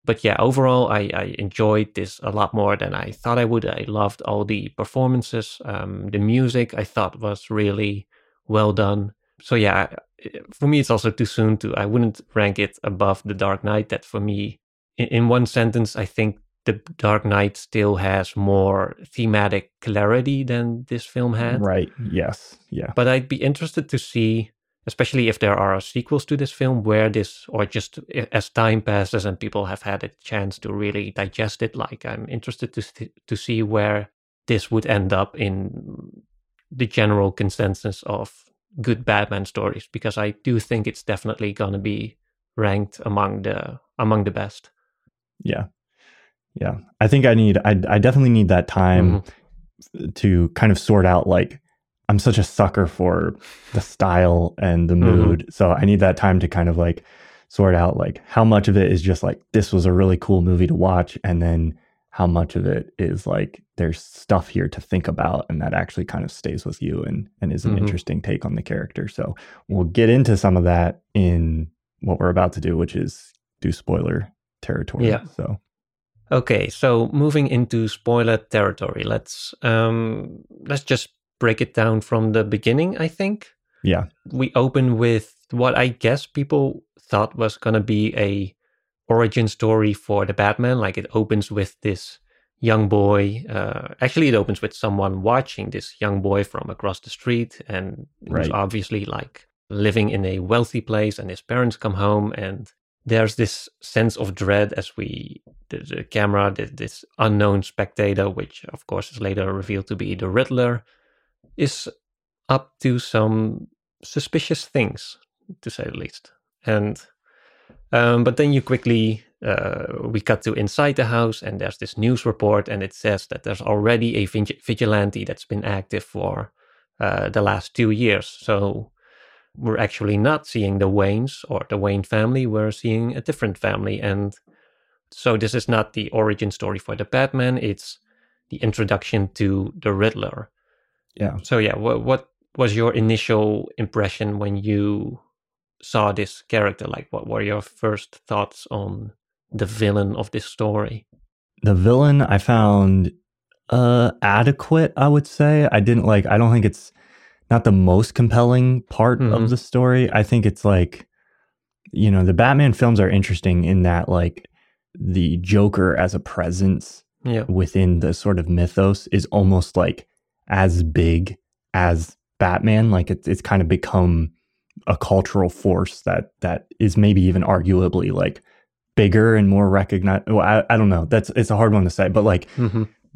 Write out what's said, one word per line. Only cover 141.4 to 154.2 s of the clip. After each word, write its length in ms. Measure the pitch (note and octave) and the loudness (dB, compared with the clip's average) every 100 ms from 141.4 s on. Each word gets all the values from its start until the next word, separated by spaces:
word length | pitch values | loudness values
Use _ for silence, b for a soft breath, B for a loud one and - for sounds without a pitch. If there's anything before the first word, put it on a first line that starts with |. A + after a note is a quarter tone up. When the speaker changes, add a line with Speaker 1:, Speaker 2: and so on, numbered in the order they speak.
Speaker 1:
So 140 | - A#2+ | -4 0
yeah, 180 | G#2+ - | 0 -2
wha-, 200 | A2+ A#2 | -2 -2
what 320 | A#2 C3 - _ _ - | -2 -2 -4 _ _ -2
was 200 | A#2+ G#2 | -2 0
your 180 | A#2 | 0
initial 760 | A#2 A2 A2 - G#2+ G#2+ G#2 - - | 2 0 0 0 0 0 -2 -6 -8
impression 600 | G#2+ A2 G2+ - G#2+ G#2 | -6 -2 -4 -4 -6 -4
when 180 | G2+ G2+ | -4 -4
you 640 | G#2 G#2 G#2 G#2 - - _ _ _ _ _ _ | -2 0 0 -4 -6 -12 _ _ _ _ _ _
saw 300 | - A2+ G#2 | -6 -2 0
this 300 | G2 G2+ - | -2 -8 -12
character? 420 | - A2 G#2 F#2+ G2+ | -4 0 0 -2 -10
Like, 220 | - - | -12 -10
what 180 | G2+ - | -12 -8
were 140 | A2 | -6
your 200 | G2+ G#2 | -4 -6
first 560 | - _ A2 G#2 - - - | -8 _ -4 -4 -8 -18 -8
thoughts 400 | G#2 G2 - - | -4 -6 -8 -12
on 440 | G#2+ G2+ G2+ G#2+ - _ _ _ | -8 -8 -10 -14 -20 _ _ _
the 140 | G#2+ G2+ | -6 -6
villain 500 | G#2+ G#2+ G2+ G2 G#2+ | -2 0 2 0 -4
of 140 | G#2+ | -6
this 140 | A2+ - | -10 -10
story? 600 | - G#2+ G#2 G#2+ A2 _ _ _ _ _ _ | -6 -4 -2 -4 -8 _ _ _ _ _ _
Speaker 2:
The 100 | G#2+ F#2 | 2 4
villain 460 | G2 B2 D3 C#3+ | 4 6 6 4
I 160 | C3 G2+ | 4 2
found, 760 | - A#2 G#2 G2+ F#2+ F#2+ F2 - _ _ _ _ - | 2 4 6 6 6 4 2 -4 _ _ _ _ -2
uh, 420 | B2 B2 A#2+ A#2 - | 2 4 4 2 2